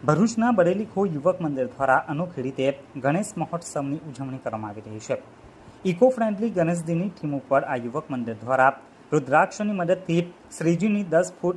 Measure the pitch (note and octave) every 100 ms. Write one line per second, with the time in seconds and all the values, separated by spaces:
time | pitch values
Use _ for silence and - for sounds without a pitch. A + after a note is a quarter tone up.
0 | A#2 D#3 A3 A3+ A#3 A3+ E3+ F#3+ G#3+ -
1 | G3+ D3+ D3+ F3+ E3 C3+ B2 - C3+ C3
2 | - D3 F3 C#3 B2+ C3+ C3+ C#3 - C#3+
3 | B2+ D#3+ G#3 - D#3+ E3+ - D#3 C#3 D3+
4 | D#3 B2+ C3+ C3 B2+ A2 G#2+ G#2 A2 G#2+
5 | - B2+ - - - - - - F#3+ F3
6 | B3+ B3+ A3+ G3+ A3+ F3+ E3 F3 E3 E3
7 | G3+ - D3+ C#3 - D#3 D3 C3+ A#2+ C3
8 | D#3 C3 A#2 G#2+ A2+ C3 C3 C3+ - -
9 | - D3+ B2+ D3 F#3 - G#3 G3+ E3+ F#3
10 | F#3 E3+ F3 - - - D#3+ E3+ G#3 G#3
11 | F#3+ D#3+ F3+ - F3